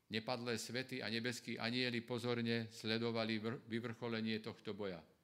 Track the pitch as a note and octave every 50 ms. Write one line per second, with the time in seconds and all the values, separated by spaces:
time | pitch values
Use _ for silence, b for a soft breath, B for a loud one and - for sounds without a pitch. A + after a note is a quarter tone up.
0 | _ - G#2 A2 G#2+ C3+ B2+ A#2 A#2+ A#2+ A#2 G#2+ - - A2+ B2+ C3 B2+ C3 B2+
1 | A2+ G#2 A2+ A#2 A2+ B2 A#2+ - - A#2+ A2+ - A2 A2+ A#2+ B2+ B2+ B2 A#2 A#2
2 | - - B2 A#2 A#2 B2 A#2+ A#2+ A#2 A#2 A#2 A#2 A2+ G#2 - - - G#2+ A2 A2+
3 | A#2 A#2 A2+ A2+ A2 A2 A2 G#2+ G#2 A2+ B2 - - A2+ A2 A#2 A2+ A#2 A#2 -
4 | B2 A#2 A#2 A2 A2 A2 A2 G#2+ A2 A#2+ G2 - - A2 G2+ G2+ G#2 F#2+ F2 D#2+
5 | D#2 - - _